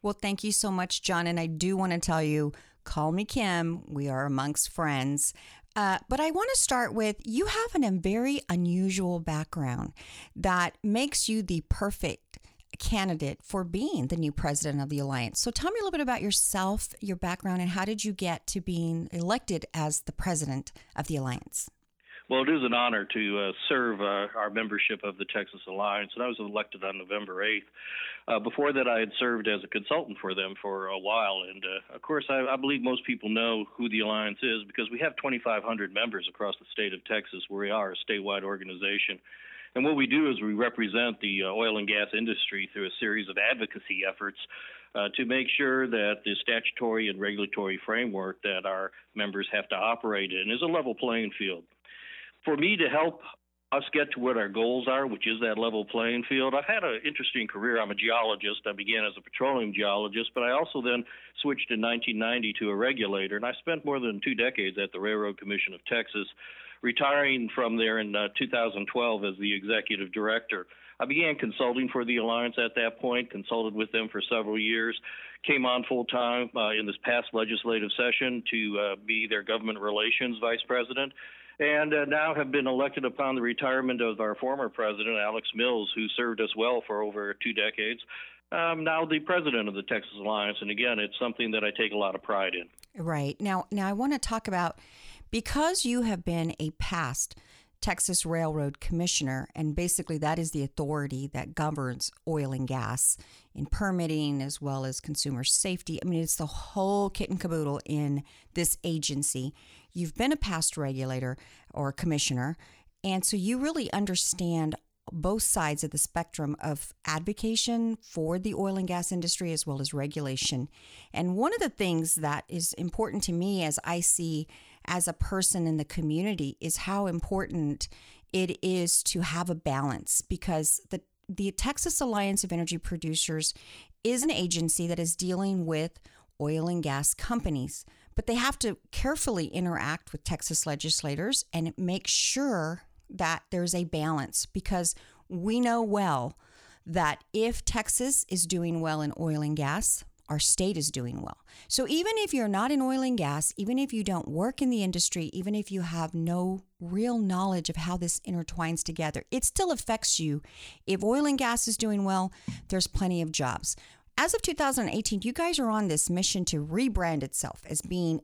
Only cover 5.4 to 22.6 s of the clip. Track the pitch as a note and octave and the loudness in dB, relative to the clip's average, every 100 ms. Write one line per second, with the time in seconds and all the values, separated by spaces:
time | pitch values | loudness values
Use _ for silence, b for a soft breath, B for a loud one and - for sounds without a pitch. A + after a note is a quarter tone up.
5.4 | B B - - G3+ F#3+ - B3+ D#4 E4+ | B B -8 0 2 2 0 0 2 2
6.4 | A#4 C5 - B3+ A#3+ A3 G#3+ G#3 - A3+ | 2 2 4 2 2 2 0 0 -2 0
7.4 | G#4 A4 A#4 E4 A#3+ F#3 F3+ G#3+ B3+ C#4+ | 2 2 0 2 2 2 2 0 0 -2
8.4 | - F3 F3 F3+ F#3+ F#3+ F3+ F3 E3 D3+ | 0 0 2 4 2 2 0 -2 -2 -2
9.4 | D#3 - C3+ A#2+ G#2+ - B B B - | -2 -2 -2 -2 -4 -8 B B B -2
10.4 | F#3 F3+ F3 - G#3+ G#3+ C#4+ - - A3 | 2 4 2 0 2 2 2 0 0 0
11.4 | F#3 E3+ - - G3+ - D#3+ - _ - | 0 -2 0 0 0 0 -4 -4 _ -20
12.4 | b b _ - - A3 F#3+ D#3+ C#3 - | b b _ -4 0 2 2 0 -2 -4
13.4 | - G3 F3 F#3 D4 D#4+ C#3 E3+ D3+ D3 | -6 -4 -2 -2 0 0 0 0 0 0
14.4 | D3+ C#3+ D3+ C#3+ C#3 D3 C#3 C3+ A2+ - | 0 0 0 0 -2 -2 -2 -2 -2 0
15.4 | A#3+ - E4 A4+ G4+ F4 B3+ A#3+ G3+ G3 | -2 0 0 0 0 0 0 0 2 2
16.4 | - G3 F#3+ G#3+ - - G3+ F3+ F3 F3+ | 2 2 0 0 -4 -6 -6 -4 -2 -2
17.4 | F#3+ F3+ F3+ F3+ G3 G#3+ G#3+ F#3+ F3+ E3 | 0 0 0 0 -2 -2 -2 -2 -2 -2
18.4 | - F#3+ - E3+ E3 E3 E3+ E3+ F3 A#3+ | -4 -4 -2 0 0 -2 -4 -4 0 0
19.4 | - E3+ - D#3+ D3+ D3+ - - F#3+ D#3+ | 0 -4 -4 -4 -2 -2 -4 -4 -2 0
20.4 | D3 C3+ - B B - C#3+ D3+ C3 B2 | -2 -4 -6 B B -8 -4 -2 -2 -4
21.4 | - - - - _ _ B B - C3 | -6 -8 -8 -12 _ _ B B -2 2
22.4 | C3+ D#3+ | 4 2